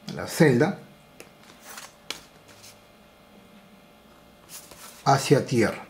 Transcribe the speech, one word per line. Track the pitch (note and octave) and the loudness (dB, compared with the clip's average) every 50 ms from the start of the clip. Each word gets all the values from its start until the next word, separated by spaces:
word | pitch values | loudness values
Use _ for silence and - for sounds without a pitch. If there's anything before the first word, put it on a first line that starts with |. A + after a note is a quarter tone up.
| - - - | -18 -14 -12
la | D2+ F2+ - | -12 -12 -6
celda, | - - E3+ D3 B2 A#2+ D3 F3+ G3 - - - - - - - - - - - - - - - - - - - - - - - - - - - - - - - - - - - - - - - - - - - - - - - _ _ _ _ - - - - - - - - - - - - _ _ _ - - - - - - _ _ - - - - - - - - - - - - | 2 4 4 4 4 4 2 0 -2 -8 -14 -20 -20 -20 -20 -20 -20 -20 -20 -20 -20 -20 -20 -20 -20 -20 -20 -20 -20 -20 -20 -20 -20 -20 -16 -16 -16 -16 -16 -20 -20 -20 -20 -20 -20 -20 -20 -20 -20 -20 -20 -20 -20 -20 -20 -20 _ _ _ _ -20 -20 -20 -20 -20 -20 -20 -20 -20 -20 -20 -20 _ _ _ -20 -20 -20 -20 -20 -20 _ _ -20 -20 -20 -20 -20 -20 -20 -20 -20 -18 -6 0
hacia | C#3+ C#3 C#3 - - D3 B2+ - | 0 0 2 4 2 2 2 2
tierra. | - B2+ A#2 G#2+ F#2 - - - - | 0 0 0 0 0 -2 -6 -14 -20